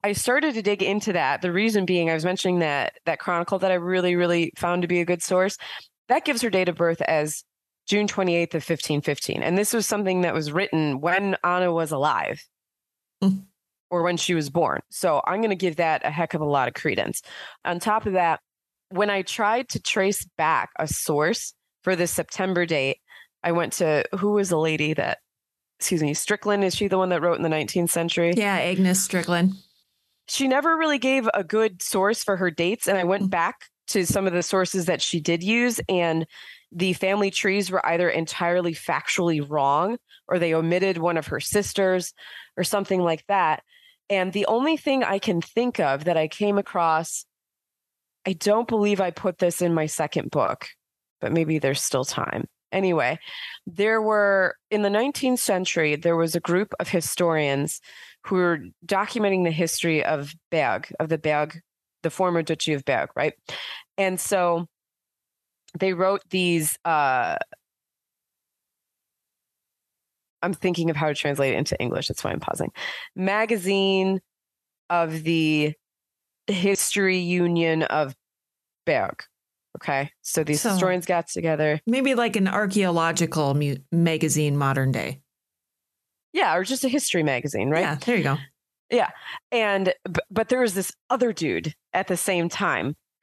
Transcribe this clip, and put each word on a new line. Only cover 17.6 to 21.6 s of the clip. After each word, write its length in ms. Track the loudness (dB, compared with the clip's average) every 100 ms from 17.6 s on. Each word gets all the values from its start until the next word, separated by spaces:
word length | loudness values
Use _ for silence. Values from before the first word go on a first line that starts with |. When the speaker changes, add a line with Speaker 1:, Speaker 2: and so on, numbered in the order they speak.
| -6
Speaker 1:
On 140 | -4
top 280 | 0 0 0
of 60 |
that, 260 | 2 2 0 _ _ _ _ _
when 220 | 0 2
I 100 | 2
tried 480 | -2 0 2 2 -2
to 100 | -6
trace 480 | -2 0 2 0 -6 -2
back 320 | 2 2 0 -4
a 80 | -4
source 680 | -4 -2 0 2 0 -6 _